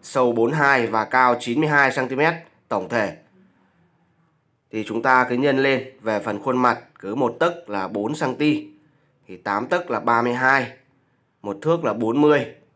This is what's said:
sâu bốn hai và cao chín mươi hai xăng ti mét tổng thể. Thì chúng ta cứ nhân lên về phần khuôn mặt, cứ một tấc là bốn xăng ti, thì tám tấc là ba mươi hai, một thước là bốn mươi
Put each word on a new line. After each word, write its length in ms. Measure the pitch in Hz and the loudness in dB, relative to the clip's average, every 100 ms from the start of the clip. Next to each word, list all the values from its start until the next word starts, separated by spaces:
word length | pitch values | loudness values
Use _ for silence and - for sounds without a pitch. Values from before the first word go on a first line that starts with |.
sâu 300 | - 135 123 | -4 0 0
bốn 200 | 117 117 | 2 0
hai 360 | 156 139 135 113 | 2 4 4 2
và 180 | 110 110 | -2 0
cao 300 | 127 127 120 | 2 4 2
chín 200 | 120 120 | -2 -2
mươi 100 | 156 | 2
hai 220 | 147 139 | 4 2
xăng 160 | 127 127 | 2 -4
ti 80 | 131 | 0
mét 180 | 156 165 - _ _ | 0 0 -12 _ _
tổng 220 | 104 92 | -6 -2
thể. 280 | 120 101 82 _ _ _ _ _ _ _ _ _ _ _ _ _ _ _ | -2 -4 -6 _ _ _ _ _ _ _ _ _ _ _ _ _ _ _
Thì 120 | 110 104 | -10 -6
chúng 140 | 110 | -2
ta 240 | 127 127 123 | 2 2 2
cứ 60 | 123 | 0
nhân 220 | 143 135 | 0 2
lên 420 | 135 135 - - | 2 0 -4 -10
về 180 | 110 104 | -4 -4
phần 240 | 107 104 | -4 -6
khuôn 140 | 135 127 | -2 2
mặt, 220 | 123 113 - _ | 2 0 -8 _
cứ 160 | 98 117 | -8 -2
một 200 | 123 - | -4 0
tấc 300 | 170 170 - | -2 -2 -8
là 180 | 101 92 | -8 -6
bốn 280 | 104 107 151 | -6 -6 -4
xăng 200 | 139 123 | -4 0
ti, 340 | 151 151 - _ _ _ _ _ _ | 0 0 -6 _ _ _ _ _ _
thì 100 | 92 | -12
tám 300 | - 101 123 | -4 -4 -2
tấc 240 | 180 175 | -4 -2
là 80 | 110 | -4
ba 220 | 117 117 | 0 0
mươi 120 | 120 | 0
hai, 380 | 120 131 135 120 - _ _ _ _ _ _ | 0 2 2 0 -12 _ _ _ _ _ _
một 160 | 104 98 | -10 -6
thước 240 | 151 170 139 | -2 0 0
là 80 | |
bốn 280 | 107 113 131 | -2 -2 2
mươi 340 | 151 147 - - _ | 4 4 0 -12 _